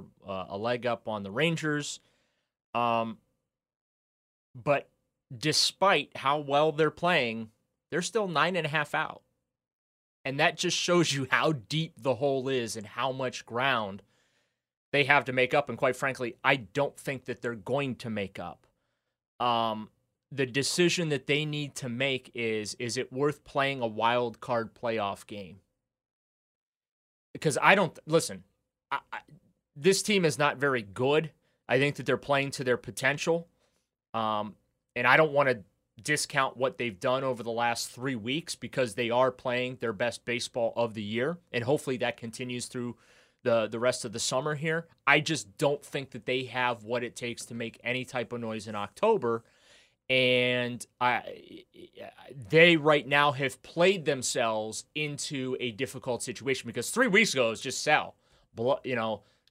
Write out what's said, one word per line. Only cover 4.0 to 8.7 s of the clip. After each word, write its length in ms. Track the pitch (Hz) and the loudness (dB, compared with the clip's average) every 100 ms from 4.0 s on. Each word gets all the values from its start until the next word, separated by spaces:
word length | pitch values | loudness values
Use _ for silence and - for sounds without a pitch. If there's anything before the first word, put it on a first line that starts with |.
| _ _ _ _ _ | _ _ _ _ _
but 340 | 127 131 139 - _ _ _ - 123 | -6 0 0 0 _ _ _ -18 -4
despite 800 | 147 143 - - 190 170 131 - | -2 2 0 2 4 4 0 -4
how 220 | 135 151 | -2 0
well 340 | 143 143 156 | 2 2 2
they're 180 | 151 156 | 2 0
playing, 600 | 151 175 170 120 113 110 _ _ _ - | 2 2 2 2 -2 -10 _ _ _ -6
they're 100 | 151 | -4
still 260 | 175 226 196 | -2 -2 0
nine 300 | 147 160 185 | 2 2 0
and 80 | |
a 60 | 156 | -2